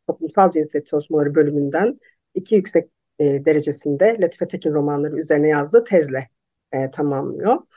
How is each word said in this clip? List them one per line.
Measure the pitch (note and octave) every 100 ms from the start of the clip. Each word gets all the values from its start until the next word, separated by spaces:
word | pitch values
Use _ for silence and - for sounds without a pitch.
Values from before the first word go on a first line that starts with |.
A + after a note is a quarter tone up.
| -
Toplumsal | - D#3 G3+ F#3+
Cinsiyet | D#3+ D3+ D3 -
Çalışmaları | D3+ - D#3 C#3+ D3+
bölümünden | C#3+ D3 C#3+ D#3+ A3 D4 _ _ _
iki | F#3 - G#3+
yüksek, | F#3 E3+ - _ _ -
e, | D3 C#3 D3+
derecesinde | D3+ D3 C#3+ D3 C#3+ G3+ A3+
Latife | E3+ - F3+
Tekin | F#3 D#3+
romanları | D3+ C#3+ C#3+ D3+ D#3
üzerine | D3+ D3+ D3+
yazdığı | D3 C#3+ D#3+
tezle, | D#3 F#3 C#3 C3 B2+ _ _ _ _
e, | C3+ C3+
tamamlıyor. | D#3 D3 C3+ C#3 - G3 D#4 -